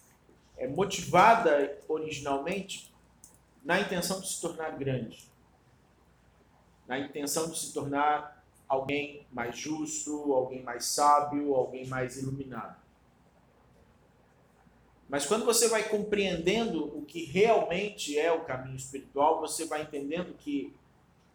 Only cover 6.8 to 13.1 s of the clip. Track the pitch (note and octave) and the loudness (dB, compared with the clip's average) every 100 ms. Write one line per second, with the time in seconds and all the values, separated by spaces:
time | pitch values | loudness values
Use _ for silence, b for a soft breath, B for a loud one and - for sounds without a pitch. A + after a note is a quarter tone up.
6.8 | - C3 C#3+ D3+ C#3 E3 E3 - - D3+ | -8 -6 -6 -6 -4 -2 -2 -4 -6 -6
7.8 | C3+ C#3+ D3 D3 - - _ _ - C3+ | -2 2 2 2 -4 -18 _ _ -2 -2
8.8 | C3+ C#3+ C#3+ C#3+ - B2+ A#2+ A#2+ D3+ D#3 | 0 -2 -4 -10 -14 -6 -6 -6 -6 -6
9.8 | D3 - D3 D3 D3 C3 B2+ C3 B2 A#2+ | -4 -6 -6 -4 2 2 2 -6 -10 -6
10.8 | - - D3 D3 D3 D3 D3 C3 - B2+ | -4 4 6 6 4 -2 0 2 0 -4
11.8 | C3 C3 B2+ C3 C3+ C#3 C3 A#2 G2+ - | -6 -4 -4 -4 -6 -6 -8 -10 -12 -16
12.8 | _ _ _ | _ _ _